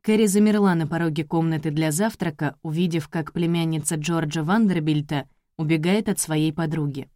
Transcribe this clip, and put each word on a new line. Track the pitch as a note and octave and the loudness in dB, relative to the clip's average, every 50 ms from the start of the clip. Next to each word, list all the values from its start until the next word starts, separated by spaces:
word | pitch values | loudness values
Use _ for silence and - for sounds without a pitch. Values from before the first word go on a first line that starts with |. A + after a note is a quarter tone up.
Кэрри | _ - G#3+ G#3+ A3+ | _ 2 4 4 4
замерла | G#3 F#3 G#3 G#3 G#3+ G#3 G#3+ G3+ G3 F3+ | 4 6 4 4 6 4 4 4 4 4
на | E3 D#3+ | 2 0
пороге | D3 E3+ E3 E3+ E3 D3+ D#3 D3+ | -2 -2 -2 -2 0 -2 -2 -4
комнаты | D3 - E3 E3 E3 D#3+ D#3 D#3 D#3+ D3 | -2 0 0 0 0 0 -2 -2 -2 -2
для | D3+ D#3+ D#3 D3 | 0 0 0 0
завтрака, | D#3+ G#3 A3+ A3 - F#3 E3+ D3+ - D#3 C#3+ C3+ _ _ | 0 -2 -2 -2 -4 -6 -6 -4 -4 -4 -4 -4 _ _
увидев, | D#3+ D3+ E3 F3+ F3+ D#3+ E3 D3+ - | -6 -2 0 0 0 0 -2 -4 -4
как | - E3+ D#3 - _ | -6 -6 -6 -6 _
племянница | F3+ F3 E3 E3+ E3+ E3 D#3+ D#3+ D#3 D3 - E3+ | -2 -2 0 0 0 0 0 -2 -2 -2 -4 -4
Джорджа | D#3 D3+ F3 E3+ E3 E3 D#3 D3+ E3 D#3 | -4 -2 -2 -2 -2 -2 -2 -4 -4 0
Вандербильта | D#3 F#3+ A3+ A3+ G3+ F#3 F3 D3+ D#3 D#3 D3+ D3 - D#3 C#3+ C3+ _ _ _ _ _ _ - | 0 2 2 2 2 2 0 0 0 0 0 -2 -2 -4 -6 -6 _ _ _ _ _ _ -6
убегает | D#3+ D3+ D#3+ D#3+ D3+ F3 F#3+ G#3+ A3 A3 | -2 0 0 0 2 2 2 2 0 0
от | G3 - | -2 -4
своей | - - D#3+ D#3 D#3 D#3+ D3+ | -2 -2 -2 0 0 0 -2
подруги. | D#3+ E3 D#3 D#3 D#3+ D3+ C#3+ C3 C3 - - _ | -2 -4 -2 -2 -2 -4 -4 -6 -8 -12 -14 _